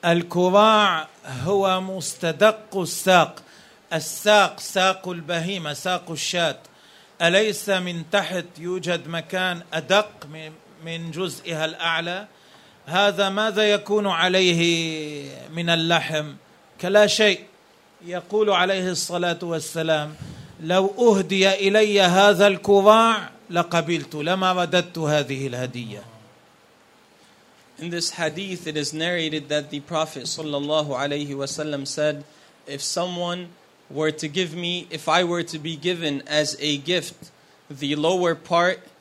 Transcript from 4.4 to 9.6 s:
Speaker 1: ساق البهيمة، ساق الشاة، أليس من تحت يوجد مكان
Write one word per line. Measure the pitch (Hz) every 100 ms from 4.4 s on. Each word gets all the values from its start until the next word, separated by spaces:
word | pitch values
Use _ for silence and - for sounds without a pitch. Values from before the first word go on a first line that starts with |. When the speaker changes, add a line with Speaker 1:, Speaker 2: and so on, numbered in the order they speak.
| 190 -
Speaker 1:
ساق | - 190 190 190 185
البهيمة، | 175 151 170 165 196 156
ساق | 147 185 180 180
الشاة، | 160 - 180 165 135 - _ _ - _ _
أليس | 170 185 220 196 -
من | 190 180 170 156
تحت | 202 180 180 175 -
يوجد | 170 185 160 170 147
مكان | 165 160 185 185 175